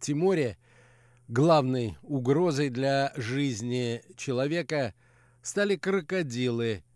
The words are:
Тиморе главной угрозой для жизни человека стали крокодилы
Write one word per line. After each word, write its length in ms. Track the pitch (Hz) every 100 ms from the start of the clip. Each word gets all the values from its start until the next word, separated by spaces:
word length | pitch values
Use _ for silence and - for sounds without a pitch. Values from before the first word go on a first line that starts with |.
Тиморе 540 | - 147 185 170 123 - _ - - _ _ _ -
главной 680 | 117 165 156 131 127 110 -
угрозой 680 | - 139 123 147 180 139 143
для 460 | 123 135 139 139 139
жизни 880 | 110 135 143 104 120 127 120 117 - -
человека 720 | 143 123 143 170 139 147 117 - _ _ _ _
стали 360 | - 202 202 180
крокодилы 1080 | 190 196 151 185 143 120 123 117 117 95 -